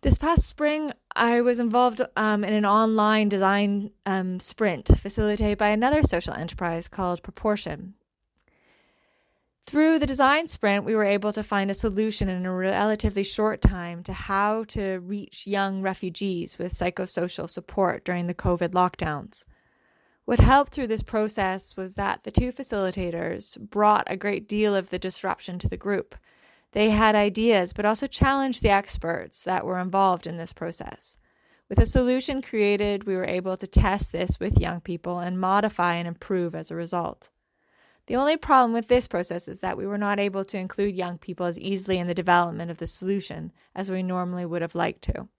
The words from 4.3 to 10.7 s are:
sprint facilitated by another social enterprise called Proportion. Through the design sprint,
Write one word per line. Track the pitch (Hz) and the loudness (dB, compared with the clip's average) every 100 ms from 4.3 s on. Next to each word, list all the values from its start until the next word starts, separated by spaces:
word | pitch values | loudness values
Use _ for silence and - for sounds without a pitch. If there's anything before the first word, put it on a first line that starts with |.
| 185 | -4
sprint | - - 214 175 - - | -6 -2 -2 -2 4 4
facilitated | 202 220 214 208 214 208 | 4 -2 0 0 0 2
by | 208 | 2
another | 214 247 302 | 2 4 4
social | 302 170 - | 2 0 -4
enterprise | - 165 - 170 170 - | -8 -8 -6 -4 -4 -8
called | - 185 175 | -6 -4 -4
Proportion. | - - 220 208 - 151 185 196 _ _ _ _ _ _ _ _ _ _ _ _ _ _ _ _ | -8 -6 -2 -2 -4 -10 -12 -20 _ _ _ _ _ _ _ _ _ _ _ _ _ _ _ _
Through | - 285 311 320 | -4 2 4 4
the | 269 | 2
design | 269 262 294 330 | 4 4 4 0
sprint, | - 208 | -2 2